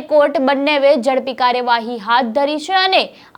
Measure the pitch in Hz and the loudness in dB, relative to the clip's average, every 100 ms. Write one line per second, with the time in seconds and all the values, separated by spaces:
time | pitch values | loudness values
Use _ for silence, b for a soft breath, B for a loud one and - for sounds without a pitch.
0 | 302 302 285 285 262 277 277 294 277 294 | 2 2 2 2 0 0 0 2 2 2
1 | 233 262 247 240 247 247 247 233 220 240 | 0 -2 -2 -2 0 0 0 -2 -2 -8
2 | 202 240 240 220 285 302 302 381 381 359 | 0 0 0 0 -2 -2 -2 0 2 0
3 | 196 B B | -2 B B